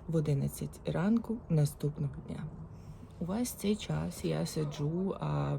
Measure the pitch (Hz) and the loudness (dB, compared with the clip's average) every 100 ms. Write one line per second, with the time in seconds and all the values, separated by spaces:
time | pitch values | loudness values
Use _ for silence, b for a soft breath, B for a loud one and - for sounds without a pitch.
0 | - 160 151 139 143 - 147 - - 156 | 0 2 4 4 2 -2 -8 -6 -2 2
1 | 185 226 226 226 - 160 147 - 147 - | 4 4 2 -4 2 4 4 2 -2 0
2 | 143 131 - - - - - B B B | -4 -4 -8 -8 -8 -8 -12 B B B
3 | B - 170 208 247 - 202 208 - 151 | B -6 -2 0 0 0 2 2 2 0
4 | 170 175 170 156 165 160 151 147 147 170 | 0 -2 0 2 0 0 -2 0 0 2
5 | 190 - 151 147 143 | 0 0 0 0 2